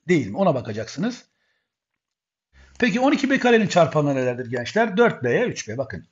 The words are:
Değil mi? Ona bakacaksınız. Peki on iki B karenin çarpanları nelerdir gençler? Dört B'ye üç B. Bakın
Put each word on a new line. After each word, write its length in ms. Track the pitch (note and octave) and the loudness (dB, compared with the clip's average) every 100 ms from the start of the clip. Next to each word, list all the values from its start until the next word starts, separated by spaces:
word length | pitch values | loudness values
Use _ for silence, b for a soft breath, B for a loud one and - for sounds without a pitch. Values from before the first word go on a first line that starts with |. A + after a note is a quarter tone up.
| D#3 | 0
Değil 180 | F3 G2+ | 0 0
mi? 100 | A#2+ | -2
Ona 180 | F#3+ | 0
bakacaksınız. 720 | C3 A#2 G#2+ G#2+ - A3 A#3+ _ _ _ _ _ _ _ _ _ _ _ _ _ b b - | 0 -4 -10 -10 -6 -6 -6 _ _ _ _ _ _ _ _ _ _ _ _ _ b b -2
Peki 220 | A#3+ G#3+ | 0 2
on 120 | C4+ | 2
iki 180 | D4+ C4 | 2 0
B 80 | C4 | 2
karenin 280 | B3 A#3 G3+ | 4 4 4
çarpanları 500 | F#3 E3 D#3 C#3+ C3+ | 4 4 2 0 0
nelerdir 340 | B2+ B2 A#2+ | -2 -4 -6
gençler? 460 | B2 A#2+ G#3 A3+ F#3+ | -6 -4 -2 0 2
Dört 280 | A#3 - | 2 2
B'ye 220 | B2+ B2 B2 | -2 0 0
üç 220 | - - | -4 -10
B. 100 | A#2+ | -8
Bakın 280 | C3+ E2 E2 | -8 -10 -16